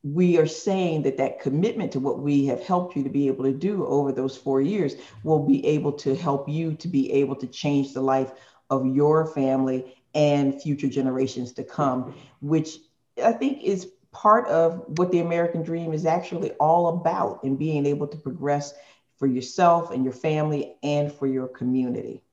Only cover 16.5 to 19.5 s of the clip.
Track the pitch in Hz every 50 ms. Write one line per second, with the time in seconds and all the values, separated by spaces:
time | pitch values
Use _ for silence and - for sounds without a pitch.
16.5 | - - 147 156 165 175 175 170 165 175 160 160 165 190 - 120 - - - 135
17.5 | 135 135 151 160 156 147 143 143 143 143 147 143 - - - 135 127 - 131 147
18.5 | 143 147 143 - - - - - _ _ _ _ _ _ 139 135 123 127 127 -